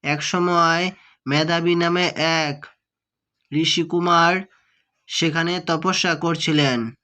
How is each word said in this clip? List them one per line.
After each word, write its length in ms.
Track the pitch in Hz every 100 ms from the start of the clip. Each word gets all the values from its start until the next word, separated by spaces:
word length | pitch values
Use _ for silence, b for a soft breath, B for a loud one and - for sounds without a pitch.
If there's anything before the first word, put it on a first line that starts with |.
এক 200 | 143 147
সময় 680 | - 180 175 175 165 165 185 b b b -
মেধাবী 480 | 151 160 170 170
নামে 380 | 170 170 175 180
এক 520 | - 160 160 151 147 - _ _ _ _ _ _ _ _
ঋষিকুমার 880 | 147 160 - 156 170 175 170 170 185 196 _ _ _ _ _ -
সেখানে 540 | - 165 160 165 175
তপস্যা 540 | - 160 185 185 180
করছিলেন। 760 | 156 170 156 156 151 139 123 113 -